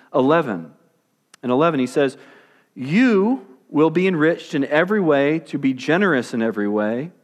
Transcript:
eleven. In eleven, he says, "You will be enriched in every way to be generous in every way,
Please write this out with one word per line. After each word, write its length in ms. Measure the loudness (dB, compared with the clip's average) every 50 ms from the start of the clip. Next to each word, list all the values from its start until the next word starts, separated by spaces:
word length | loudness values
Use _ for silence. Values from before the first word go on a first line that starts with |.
| _ _ -2
eleven. 580 | 0 2 2 2 2 0 -2 -4 -8 -10 -14 -18 _ _ _ _ _ _ _ _ _ _ _ _ _ -6
In 60 | -2
eleven, 320 | 0 2 2 2 0 0
he 60 | -4 -2
says, 300 | 0 0 0 0 -2 -6 -16 -20 -20 -20 _ _ _ _ _ _ _
"You 680 | -12 -6 -2 0 2 2 4 4 2 2 0 -2 -4 -6 -12 -20 _ _ _
will 220 | 0 2 2 2
be 180 | 2 0 0 0
enriched 480 | 0 2 2 0 0 -2 -4 -6 -4
in 80 | -4 -2
every 360 | 0 0 0 0 2 0 0
way 380 | 2 2 2 2 2 2 0 -2
to 180 | -4 -6 -6 -4
be 160 | -2 -2 -2
generous 600 | -2 -2 0 0 2 2 2 0 0 -2 -4 -4
in 80 | -4
every 260 | -2 -2 -2 -2 -2 -2
way, 420 | -2 -2 -2 -2 -2 -4 -6 -10 -12 _